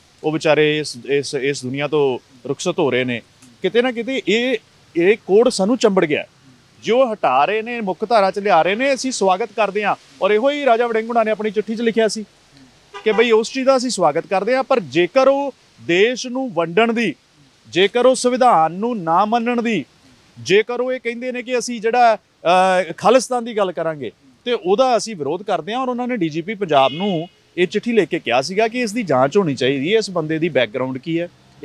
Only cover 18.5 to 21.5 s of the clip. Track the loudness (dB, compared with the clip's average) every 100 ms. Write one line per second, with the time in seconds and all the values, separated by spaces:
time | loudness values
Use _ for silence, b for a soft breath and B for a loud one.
18.5 | 4 2 0 -6 -4 0 0 2 0 0
19.5 | -2 -2 -4 -6 _ _ _ _ -10 0
20.5 | 2 0 -4 -6 -6 -8 -8 -8 -8 -4